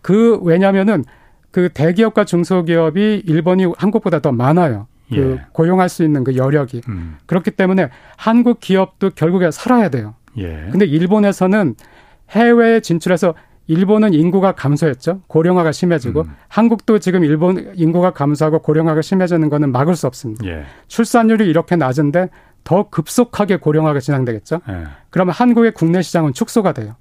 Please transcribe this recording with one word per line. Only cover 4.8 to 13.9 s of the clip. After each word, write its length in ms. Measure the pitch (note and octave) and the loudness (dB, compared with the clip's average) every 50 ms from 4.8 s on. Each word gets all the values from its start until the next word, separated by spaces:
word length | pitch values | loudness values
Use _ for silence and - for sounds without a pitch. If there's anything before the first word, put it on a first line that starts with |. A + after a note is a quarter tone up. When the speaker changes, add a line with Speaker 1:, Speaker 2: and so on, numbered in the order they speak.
| G#2+ _ _ _ _ _ | -10 _ _ _ _ _
Speaker 1:
그 280 | B2 - C3+ C3+ C3 B2+ | -2 -2 -2 -2 -4 -6
Speaker 2:
예. 60 | - _ | -10 _
Speaker 1:
고용할 380 | _ - D#3+ E3+ F#3 F#3 F#3 F3+ | _ -2 0 2 2 2 0 -2
수 140 | - - E3+ | -2 -2 0
있는 200 | D#3 D3 C#3 B2+ | 0 0 0 0
그 120 | C3 C3 | -2 -2
여력이. 460 | B2+ B2+ C3+ D3 D3+ C#3 A#2 - A#2+ - | 0 0 0 0 0 -2 -4 -8 -12 -10
Speaker 2:
음. 300 | A#2 G#2 F2+ E2 E2 D#2 - _ | -10 -10 -10 -10 -12 -16 -18 _
Speaker 1:
그렇기 260 | - E3+ F#3 - - | -4 -4 -2 -2 -4
때문에 380 | - - F#3+ F3+ F#3+ F#3+ E3 C3 - - - - - | -2 -2 0 0 0 0 -2 -2 -6 -18 -20 -20 -20
한국 420 | - - G#3+ A3+ A#3+ A#3+ A#3+ A#3 - | -6 -2 0 2 2 2 2 0 -2
기업도 520 | - - F#3+ F#3+ F#3+ F#3 _ _ G3 F#3+ | -2 0 0 0 0 -2 _ _ -6 -6
결국에 400 | - - D3+ E3+ F3+ F#3+ F3+ D#3+ | -2 -2 -2 0 0 0 0 -2
살아야 380 | D3+ - - A#3+ B3+ A#3+ G#3+ E3 | -2 -4 0 2 2 2 2 0
돼요. 260 | B2 B2 G#2+ G#2 A2 _ _ _ _ | -2 -6 -6 -8 -14 _ _ _ _
Speaker 2:
예. 300 | A#2+ F#2+ E2+ D#2+ D#2 D2+ F#2 | -8 -8 -8 -10 -10 -10 -4
Speaker 1:
근데 140 | C3 F3+ G#3 | 0 0 2
일본에서는 880 | E3 C#3 D#3+ F3+ F3 G#3 G#3+ G#3 G3+ F#3+ - F#3 F#3 G3+ A3 G3 C#3+ A2 - - - - - _ _ _ _ _ _ | 2 2 0 0 2 2 2 2 0 0 0 0 2 2 2 0 -2 -4 -6 -18 -20 -20 -20 _ _ _ _ _ _
해외에 480 | - G3+ A#3 A#3 A#3+ A#3 A#3 A3+ A3+ A3+ | 0 2 4 4 4 4 4 4 2 0
진출해서 560 | G#3+ - E3+ E3+ - F3+ F3+ E3 G3+ F3+ D#3 - _ _ _ _ _ | 0 -2 -4 -2 0 -2 0 0 0 -2 -2 -4 _ _ _ _ _
일본은 460 | - D#3+ E3+ G3 F#3 | -2 0 0 2 2